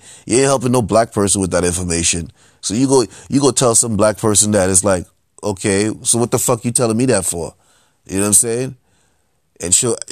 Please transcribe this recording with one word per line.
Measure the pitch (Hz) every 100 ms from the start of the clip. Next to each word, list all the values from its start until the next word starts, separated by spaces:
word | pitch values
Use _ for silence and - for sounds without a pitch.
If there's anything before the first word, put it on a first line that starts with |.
| - -
You | - 113
ain't |
helping | 139 135 123
no | 123
black | 92 107 117
person | - 101 101
with | 95
that | 87
information. | 87 87 90 85 82 85 80 _ _ _
So | -
you | 104 135
go, | 135 117 - -
you | 139
go | 139
tell | 113 127
some | 113 120 101
black | 107 104
person | 113 101 107
that, | 104 92
it's | 95
like, | 101 92 - _ _ -
"Okay, | 104 98 110 98 107 -
so | 123 117
what | 120
the | 123
fuck | - 120
you | 123
telling | 117 120 110
me | 131
that | 104
for?" | 92 85 80 - _ _ _ _
You | - 95
know |
what | 104
I'm |
saying? | 104 120 117 131 131 _ _ _ _ _ _ _ -
And | 90
she'll, | - 123 - -